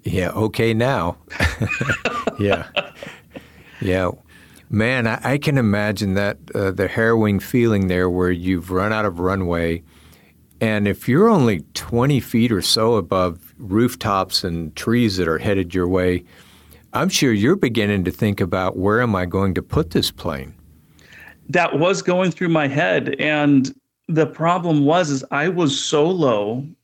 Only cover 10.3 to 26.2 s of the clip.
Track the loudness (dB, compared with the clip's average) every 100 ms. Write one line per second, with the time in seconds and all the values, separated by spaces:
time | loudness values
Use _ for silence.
10.3 | _ _ -4 -2 0 -2 -2 0 2 4
11.3 | 4 2 0 -6 -14 -4 0 2 0 0
12.3 | 0 2 2 0 0 2 0 0 0 0
13.3 | -2 -16 -18 -2 2 2 0 -2 0 0
14.3 | -4 -4 -6 -8 -6 0 2 2 2 0
15.3 | 0 0 -2 0 -2 0 0 0 -2 -6
16.3 | -20 -20 -20 -20 -20 _ -2 0 2 2
17.3 | 4 2 2 0 0 0 0 -2 0 -2
18.3 | 0 -2 0 -2 0 0 2 2 0 0
19.3 | 0 0 -2 -2 -2 0 -2 -2 -6 -8
20.3 | -6 -10 -18 -20 -20 _ _ -20 -20 -20
21.3 | -20 -2 0 0 0 0 0 0 0 0
22.3 | 0 0 0 0 0 0 0 -2 -4 -2
23.3 | 2 4 4 2 -8 _ _ -4 0 0
24.3 | 0 0 0 2 2 4 4 2 -2 -2
25.3 | -2 -2 0 0 0 0 2 2 2